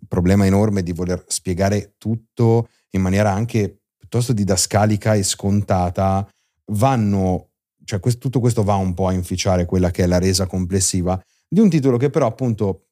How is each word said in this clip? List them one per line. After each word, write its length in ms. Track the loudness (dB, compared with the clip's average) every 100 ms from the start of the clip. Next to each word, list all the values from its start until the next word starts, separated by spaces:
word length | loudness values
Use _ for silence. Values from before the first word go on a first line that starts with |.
| -6
problema 380 | 0 2 2 4
enorme 360 | 2 2 0
di 100 | -4
voler 300 | -6 -4 -6 -6
spiegare 680 | -8 -6 -2 0 -2 -6 _
tutto 680 | -6 -6 _ 0 2 2 0 _ _
in 120 | -2
maniera 280 | 0 2 2
anche 480 | 0 -2 -2 -2 -6 _ _
piuttosto 340 | -6 -4 0
didascalica 800 | 0 0 0 0 2 2 0 0
e 80 | 0
scontata, 1040 | 0 -4 0 0 0 0 0 0 0 0 -4 _ _ _ -8
vanno, 800 | 0 0 2 0 2 0 -2 -6 _ _ _
cioè 160 | -8 -4
quest-, 180 | -2 -4
tutto 220 | -2 0
questo 240 | 0 0
va 120 | 0 0
un 180 | 0
po' 140 | -2 -2
a 40 |
inficiare 540 | -2 -4 -4 0 0 0
quella 240 | 0 0
che 140 | 0
è 20 | 2
la 120 | 2
resa 280 | 2 0 -2
complessiva 760 | -4 -2 -2 -2 -2 -2 -4 _ _ -2
di 140 | 2
un 80 | 4
titolo 300 | 4 2 2
che 100 | 0
però 180 | 0 0
appunto 600 | -2 -4 -2 -2 -4 _